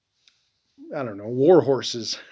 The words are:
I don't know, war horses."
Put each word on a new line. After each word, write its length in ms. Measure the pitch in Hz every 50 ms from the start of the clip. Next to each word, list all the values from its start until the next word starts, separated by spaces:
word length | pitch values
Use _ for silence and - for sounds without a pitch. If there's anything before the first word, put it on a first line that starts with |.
| _ _ _ _ _ _ _ _ _ _ _ _ _ _ _ - 285 330 226
I 80 | 147 127
don't 140 | 113 101
know, 100 | 98 104
war 340 | 113 123 131 139 170 185 151
horses." 560 | 113 139 131 117 113 - - 117 107 - - - - -